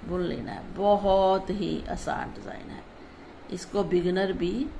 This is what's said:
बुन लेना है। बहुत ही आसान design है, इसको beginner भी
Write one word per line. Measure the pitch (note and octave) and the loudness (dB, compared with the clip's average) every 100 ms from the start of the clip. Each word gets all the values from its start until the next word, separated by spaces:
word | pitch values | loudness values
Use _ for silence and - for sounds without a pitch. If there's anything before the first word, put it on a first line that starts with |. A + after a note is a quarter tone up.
| - | -4
बुन | F3+ | -2
लेना | E3+ C#3+ A2+ | -2 -4 -6
है। | G2 - | -10 -10
बहुत | - G3+ G3+ G3 F#3+ F#3+ F#3+ F#3+ | 0 4 4 6 6 6 4 0
ही | F#3+ E3 D#3+ - | -2 -2 -2 -4
आसान | F3 - - - | -6 -4 -4 -6
design | - - - - | -8 -12 -12 -12
है, | - - - - - - - - | -14 -14 -18 -20 -18 -20 -18 -10
इसको | F3+ - G3+ | -10 -4 -2
beginner | F3+ F3+ F3 F#3 F#3+ | 2 4 4 2 0
भी | F#3+ F3 G#3+ D4+ - | 0 0 0 -4 -6